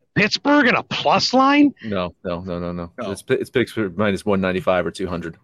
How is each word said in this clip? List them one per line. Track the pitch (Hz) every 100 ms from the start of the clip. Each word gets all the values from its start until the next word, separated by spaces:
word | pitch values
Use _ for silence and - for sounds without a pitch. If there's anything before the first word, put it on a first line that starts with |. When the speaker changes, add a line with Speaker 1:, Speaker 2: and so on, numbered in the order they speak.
| _ -
Speaker 1:
Pittsburgh | 208 - 277 294 247
in | 151
a |
plus | - - 143 185 -
line? | 262 269 285 294 -
Speaker 2:
No, | 110 101 87 -
no, | 92 87
no, | 95 87
no, | 87
no. | 87 85 -
Speaker 3:
No. | 101
Speaker 2:
It's, | 98 -
it's | 131 -
Pittsburgh | 127 113 - 101 85
minus | 104 95
one | 104 98
ninety-five | 95 92 85 90 85
or |
two | - 92
hundred. | 85 85 -